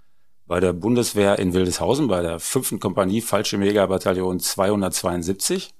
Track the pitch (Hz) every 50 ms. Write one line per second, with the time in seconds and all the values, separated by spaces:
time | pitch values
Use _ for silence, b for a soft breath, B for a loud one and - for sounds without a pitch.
0 | - - - - - - - - - - 85 90 92 90 90 85 90 113 123 120
1 | 113 - - 104 101 101 101 - 101 90 87 92 92 90 87 - 82 90 127 143
2 | 156 113 92 87 87 82 85 85 - - - 135 123 - 117 98 - 101 87 107
3 | 95 92 101 113 113 - - 101 107 - - 101 98 101 104 104 95 92 95 92
4 | - 101 90 92 92 92 90 90 - - - - 95 98 104 101 95 90 82 -
5 | - 92 87 87 82 87 95 - - - 175 190 - - - -